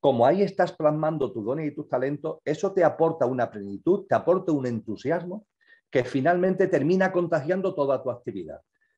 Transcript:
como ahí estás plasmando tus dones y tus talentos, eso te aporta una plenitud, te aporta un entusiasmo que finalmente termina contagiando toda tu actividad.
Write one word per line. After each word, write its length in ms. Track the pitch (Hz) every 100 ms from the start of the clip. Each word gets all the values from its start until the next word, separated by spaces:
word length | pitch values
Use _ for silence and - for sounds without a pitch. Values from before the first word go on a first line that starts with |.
como 240 | 143 123 123
ahí 160 | 185
estás 300 | 196 - 175
plasmando 600 | - 151 151 156 160 127
tus 120 | 117
dones 220 | 104 143 156
y 40 |
tus 140 | - 143
talentos, 500 | 127 131 147 160 -
eso 280 | - 147 196
te 120 | 190
aporta 420 | 160 - 160 160 123
una 240 | 120 113
plenitud, 560 | 107 101 98 - 196 -
te 60 |
aporta 380 | 117 156 185 185
un 140 | 147 127
entusiasmo 800 | 113 107 101 127 170 175 202 _ _ _ _ _
que 140 | 131
finalmente 640 | 120 139 143 180 185 185 185
termina 440 | 165 151 190 190
contagiando 640 | 180 175 165 139 190 185
toda 280 | 160 139 131
tu 80 | 131
actividad. 500 | 117 - 98 80 - _ _ _